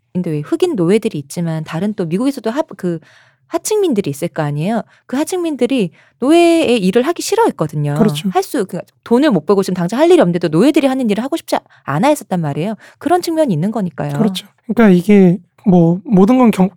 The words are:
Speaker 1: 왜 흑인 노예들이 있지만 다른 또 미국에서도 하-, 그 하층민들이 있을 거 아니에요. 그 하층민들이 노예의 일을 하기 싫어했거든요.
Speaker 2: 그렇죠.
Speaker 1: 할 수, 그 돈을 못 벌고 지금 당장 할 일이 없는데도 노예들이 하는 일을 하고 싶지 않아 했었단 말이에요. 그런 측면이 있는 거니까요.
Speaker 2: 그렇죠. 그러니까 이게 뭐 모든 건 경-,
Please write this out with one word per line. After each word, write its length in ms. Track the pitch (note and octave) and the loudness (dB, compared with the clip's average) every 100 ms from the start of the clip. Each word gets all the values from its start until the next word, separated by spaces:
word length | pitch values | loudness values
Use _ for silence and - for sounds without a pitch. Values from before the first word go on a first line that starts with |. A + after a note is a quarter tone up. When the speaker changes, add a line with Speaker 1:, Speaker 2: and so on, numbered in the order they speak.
| _ F3+ F3 | _ -8 -6
Speaker 1:
왜 80 | D3+ | -6
흑인 380 | D3+ D#4+ F#4 B3 | -4 -2 -2 0
노예들이 400 | E3 A3 A3 D3+ | 0 0 -2 -6
있지만 460 | - - E3+ D#3+ D#3 | -10 -6 -6 -6 -6
다른 280 | D#3+ G#3 | -6 -6
또 120 | G#3 E3+ | -4 -4
미국에서도 440 | F3+ C4+ C4+ A3 | -4 -4 -4 -6
하-, 120 | C4 D#4+ - | -6 -8 -8
그 220 | F3+ E3 _ _ _ _ _ | -6 -6 _ _ _ _ _
하층민들이 640 | E4 - G#4+ F#4 G#3 E3 | -8 -4 -2 0 -2 -4
있을 200 | C#3 F3 | -6 -6
거 140 | - | -4
아니에요. 380 | D3+ D3 E3+ A3+ - _ - | -4 -4 -4 -4 -6 _ -8
그 100 | B3+ | -6
하층민들이 720 | D4+ F#4 E4+ C#4+ B3 C4+ F3+ - _ - | -4 -4 -4 -2 -2 0 -4 -6 _ -4
노예의 580 | B3+ E4+ E4+ E4 D#4 A#3+ F3+ | 2 4 4 2 2 0 2
일을 180 | A#3 | 0
하기 180 | C4 E4+ | 0 -4
싫어했거든요. 760 | - G4+ G#4 - D#3 D3 D3 C#3+ | -4 0 0 -2 -6 -4 -2 0
Speaker 2:
그렇죠. 340 | A3 D3 G3 | 0 0 -2
Speaker 1:
할 140 | F4 | -2
수, 220 | G4 C#4+ F#3+ | -2 -4 -6
그 140 | F3 - _ | -8 -12 _
돈을 260 | - A#3+ D#4 | 0 2 2
못 140 | G3+ - | 2 2
벌고 160 | G3 | 0
지금 140 | G3 F3+ | 0 -2
당장 240 | F3 A#3 | -2 2
할 100 | E4+ | 4
일이 120 | F4+ | 4
없는데도 260 | F3+ E3+ E3+ | 4 0 0
노예들이 400 | D#3 C4 D#4 C4+ | 2 2 2 0
하는 220 | C4 A#3+ | 0 -2
일을 120 | G3+ | -2
하고 140 | B3+ D#4+ | -4 -6
싶지 220 | - - - _ | -4 -6 -6 _
않아 240 | - C#3+ B3+ | -6 0 0
했었단 320 | D4 - F#3 | 0 -4 -4
말이에요. 360 | D3+ C#3+ F#3 A3 - - | -4 -4 -6 -8 -14 -8
그런 240 | D4 F4 | -2 -2
측면이 320 | F4 D#4+ D4+ | 0 -2 0
있는 180 | D#3 F#3+ | 0 -2
거니까요. 420 | A3 F3+ - D3 | -4 -6 -6 -6
Speaker 2:
그렇죠. 340 | C#3+ A3 F#3 - _ - | -2 -2 -4 -12 _ -4
그러니까 220 | A3+ A3 | 4 4
이게 480 | F3+ F3 G3+ F#3 E3+ _ _ - | 4 4 6 6 2 _ _ 2
뭐 320 | F3+ E3 F3+ D4 | 4 4 0 0
모든 320 | F#3+ G3 B3+ | 2 4 4
건 140 | A#3+ | 4
경-, 180 | - F#3 | 2 -2